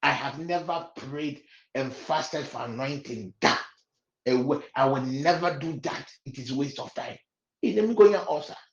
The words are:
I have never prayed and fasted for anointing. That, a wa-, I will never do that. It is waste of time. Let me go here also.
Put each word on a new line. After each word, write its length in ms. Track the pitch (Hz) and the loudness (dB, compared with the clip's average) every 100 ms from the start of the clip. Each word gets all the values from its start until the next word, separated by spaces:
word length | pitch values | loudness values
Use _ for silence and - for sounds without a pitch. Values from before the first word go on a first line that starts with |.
I 80 | 143 | 2
have 280 | 143 135 135 | 0 -4 -8
never 500 | 170 175 160 170 165 | -4 -4 -2 -6 -6
prayed 480 | - 135 147 151 139 _ - _ | -14 -12 -8 -8 -8 _ -20 _
and 180 | 131 131 | -6 -6
fasted 540 | - - 156 156 156 139 | -8 -4 -4 -2 -6 -8
for 160 | 117 | -8
anointing. 720 | 120 117 139 143 - 120 92 - | -8 -6 -6 -6 -8 -10 -10 0
That, 200 | - - - _ _ _ _ _ - | 2 2 -4 _ _ _ _ _ 0
a 100 | 127 | 2
wa-, 260 | 131 147 - - | 2 -2 -4 2
I 80 | |
will 180 | 135 135 | 4 4
never 560 | 131 131 156 170 175 147 | 0 0 2 2 2 -2
do 220 | 160 147 | -6 -6
that. 260 | 160 - - - | -6 -6 -12 -18
It 140 | - 135 | -16 -12
is 140 | 123 | -6
waste 260 | 131 143 - | -2 -2 -4
of 160 | 127 | -10
time. 240 | - 123 - _ _ _ _ | -8 -10 -12 _ _ _ _
Let 260 | - 208 220 | 0 2 2
me 60 | |
go 140 | 226 202 | 10 8
here 100 | 196 - | 8 0
also. 260 | 151 - - - | -4 -4 -14 -20